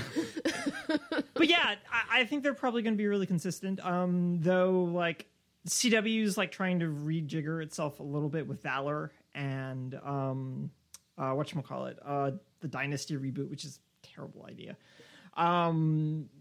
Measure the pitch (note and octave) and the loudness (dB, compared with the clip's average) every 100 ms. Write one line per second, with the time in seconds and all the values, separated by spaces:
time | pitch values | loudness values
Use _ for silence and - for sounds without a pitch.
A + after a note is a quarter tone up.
0 | - D#4 - D#4 D#4+ - D4+ D4 - D4+ | 2 -4 -4 -4 -2 -2 -4 -4 -2 -2
1 | - D4+ - - D#4 E4+ B3+ G3+ - A#3 | 0 -4 -2 2 4 6 2 0 -2 -2
2 | G#3+ A#3+ A#3+ D4 C#4 C#4 B3+ A#3 A3+ G#3 | 2 2 2 2 0 0 0 2 2 2
3 | G#3 G3+ F3+ E3+ F#3 - F#3+ G3 F3+ F3 | 2 2 2 2 0 -4 -4 -4 0 2
4 | F3+ F3+ F3 F3 E3 F#3 F#3 F#3 F3 F3 | 2 2 2 2 4 6 6 4 2 2
5 | E3+ - - _ _ _ F3 - B3 A3 | 0 -2 -10 _ _ _ -4 2 4 4
6 | G#3+ A3 G#3+ G3 F#3 - F#3 F3+ E3 D3 | 4 2 2 0 -2 0 0 2 0 -2
7 | D3+ E3 D3 D#3+ D3+ E3 D#3 - D3+ - | -2 -2 -2 -2 -2 -4 -6 -4 -4 -4
8 | C#3+ D3 D3+ D#3 C#3 - D3 C3 C#3+ D3+ | -4 -2 0 -2 -4 -6 -4 -2 0 -2
9 | D#3 - _ C#3+ C#3 C3+ C3 C3 B2+ C3+ | -4 -10 _ -6 -4 -4 -4 -6 -8 -8
10 | C#3+ C#3 C3+ C3 C3 C3 C#3+ - _ - | -4 -2 -2 -2 -4 -6 -8 -10 _ -20
11 | _ - C3+ C3+ D3+ D3+ - C3 C3 - | _ -6 -2 0 -2 -4 -6 -6 -8 -10
12 | C#3+ C#3+ C#3 F3+ - _ B2+ B2+ C#3 C#3 | -4 0 0 -2 -10 _ -8 -4 -2 -4
13 | - C#3+ C3+ B2+ C#3 C#3+ C#3+ - _ _ | -4 -4 -4 -4 -6 -8 -12 -16 _ _
14 | - - C3+ - B2+ - - - _ - | -20 -16 -16 -14 -16 -16 -14 -16 _ -20
15 | - - - - E3+ F3 E3+ D#3+ D#3 D#3 | -20 -20 -10 0 4 4 4 4 4 4
16 | D#3 D#3 C#3+ C#3+ | 2 -2 -8 -16